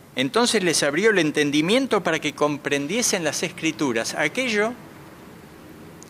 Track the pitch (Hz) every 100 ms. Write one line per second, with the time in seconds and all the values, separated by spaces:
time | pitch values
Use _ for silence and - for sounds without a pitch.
0 | - - 135 220 240 214 180 147 147 147
1 | 220 196 151 156 147 147 165 240 269 214
2 | 175 160 151 - 151 143 139 143 143 220
3 | 220 202 151 131 180 - 160 151 143 113
4 | 113 147 151 240 262 208 220 247 - -
5 | - - - - - - - - - -